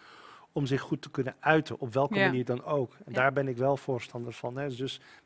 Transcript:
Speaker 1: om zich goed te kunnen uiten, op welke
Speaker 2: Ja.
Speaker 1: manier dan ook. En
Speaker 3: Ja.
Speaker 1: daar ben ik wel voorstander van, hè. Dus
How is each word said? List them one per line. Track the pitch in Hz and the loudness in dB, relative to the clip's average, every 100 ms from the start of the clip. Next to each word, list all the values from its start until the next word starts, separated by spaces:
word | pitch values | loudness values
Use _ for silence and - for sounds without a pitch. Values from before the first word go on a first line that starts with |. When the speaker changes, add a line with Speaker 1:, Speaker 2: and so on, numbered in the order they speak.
| - - - - - | -20 -20 -20 -20 -8
Speaker 1:
om | 160 135 | -4 0
zich | 135 | 0
goed | - 147 | -2 -6
te | - | -4
kunnen | - 123 - | -4 -4 0
uiten, | 147 156 - - | 4 4 4 -4
op | 127 | -4
welke | 123 143 202 | 0 2 4
Speaker 2:
Ja. | 190 | 2
Speaker 1:
manier | 127 120 | 2 0
dan | 123 | -2
ook. | - 147 120 | -2 -2 -2
En | - - | -6 -4
Speaker 3:
Ja. | 123 | 2
Speaker 1:
daar | 135 | 4
ben | 139 135 | 4 0
ik | 120 | 0
wel | 135 139 | 0 0
voorstander | - 123 - 120 120 | -2 -4 -6 -10 -10
van, | 113 123 123 | -8 -8 -6
hè. | 143 120 | -6 -6
Dus | 131 - - - | -6 -8 -16 -20